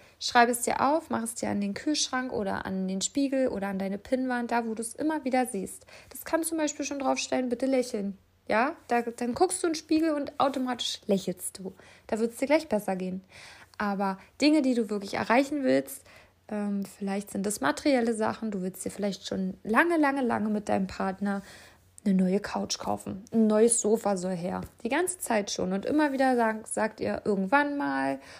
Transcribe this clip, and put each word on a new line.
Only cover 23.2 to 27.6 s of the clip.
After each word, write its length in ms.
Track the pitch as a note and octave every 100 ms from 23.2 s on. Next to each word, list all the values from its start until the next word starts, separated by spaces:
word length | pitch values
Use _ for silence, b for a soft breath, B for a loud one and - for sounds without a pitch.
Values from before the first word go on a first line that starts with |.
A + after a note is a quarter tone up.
| G#3
Ein 140 | A#3 A3
neues 340 | G#3+ A#3 -
Sofa 340 | G3+ A3 G3+ G3
soll 200 | F3+ F3+
her. 260 | F3 F#3 - -
Die 60 | A3+
ganze 300 | C#4 F4+ -
Zeit 320 | - A3 G3+
schon. 220 | - F3+
Und 120 | F#3+ -
immer 280 | D4+ D4+
wieder 240 | C4+ C4 B3
sagt, 300 | A3+ A3 A3
sagt 340 | - G#3+ -
ihr, 220 | G#3 G#3 -
„Irgendwann 520 | G3 F#3+ C#4